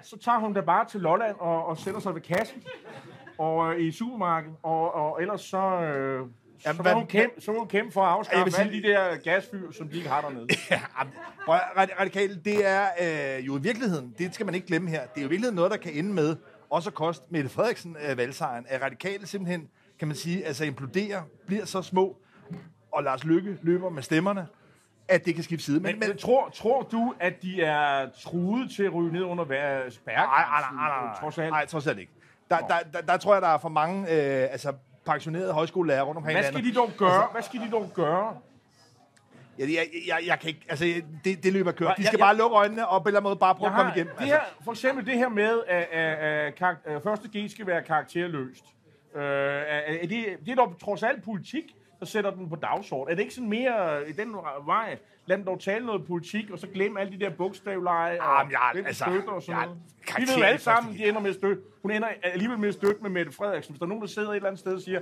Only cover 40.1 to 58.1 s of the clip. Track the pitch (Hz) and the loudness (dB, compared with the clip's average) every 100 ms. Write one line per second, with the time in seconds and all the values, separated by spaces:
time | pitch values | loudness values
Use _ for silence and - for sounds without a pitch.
40.1 | 165 170 156 160 151 - 151 170 170 151 | -2 0 0 -2 -8 -6 0 2 0 -4
41.1 | 156 190 185 180 190 175 - 165 190 202 | -4 -2 2 2 4 2 2 2 4 4
42.1 | 208 202 214 233 214 208 220 220 190 202 | 8 8 8 6 6 6 2 2 2 4
43.1 | 202 202 190 185 185 196 202 175 170 170 | 2 2 4 4 4 2 4 2 0 -2
44.1 | - 269 302 214 - 151 220 262 269 208 | -4 2 2 2 -8 -10 -2 -2 0 0
45.1 | 240 247 208 214 233 180 175 170 165 160 | 2 2 2 2 2 2 0 0 0 0
46.1 | 156 151 151 147 - 180 160 156 147 208 | 0 0 0 -2 0 0 0 -6 -4 -2
47.1 | 208 214 208 208 214 196 170 131 156 135 | -4 -6 -8 -8 -8 -2 -2 2 0 0
48.1 | 170 175 151 127 - _ _ _ _ _ | -4 -4 -4 -8 -12 _ _ _ _ _
49.1 | 147 143 139 139 143 151 147 151 160 170 | -6 -2 0 0 -2 -2 -4 -2 -4 -2
50.1 | 233 214 170 147 262 226 170 208 185 226 | -4 -4 -6 -2 2 2 0 -6 -2 -2
51.1 | 262 208 196 - 277 - _ _ _ 180 | -2 -6 -10 -8 -10 -10 _ _ _ -4
52.1 | 214 196 185 170 160 107 151 - 139 143 | -2 -2 -4 -8 -6 -2 -2 -2 -6 -2
53.1 | 170 247 254 220 220 262 226 170 147 151 | -2 -2 -4 -4 0 2 2 0 0 -4
54.1 | 156 233 202 160 139 147 202 214 131 - | -6 -8 -8 -8 -6 0 0 0 -8 -14
55.1 | _ - 202 190 180 196 214 240 196 151 | _ -2 -2 0 -4 -2 -2 -2 -4 -2
56.1 | 175 160 214 214 180 190 190 202 202 196 | -6 -4 -6 -6 -12 -8 -2 -2 0 -6
57.1 | 190 202 156 190 196 202 190 180 170 170 | -4 -6 -2 -6 -4 -6 -4 0 2 2